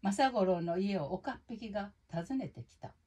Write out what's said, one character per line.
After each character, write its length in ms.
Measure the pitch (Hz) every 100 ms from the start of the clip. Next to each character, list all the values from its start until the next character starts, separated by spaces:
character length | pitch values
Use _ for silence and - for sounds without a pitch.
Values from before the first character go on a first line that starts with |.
政 360 | 202 202 262 240
五 60 |
郎 160 | 185 175
の 160 | 170 170
家 220 | 202 196
を 80 | 143
お 40 | 185
か 200 | - 247
っ 20 | _
ぴ 80 | 226
き 140 | 226
が 220 | 202 202 _ _
訪 220 | 170 170
ね 140 | 269 180
て 140 | -
き 120 | 120 _
た。 180 | 101 -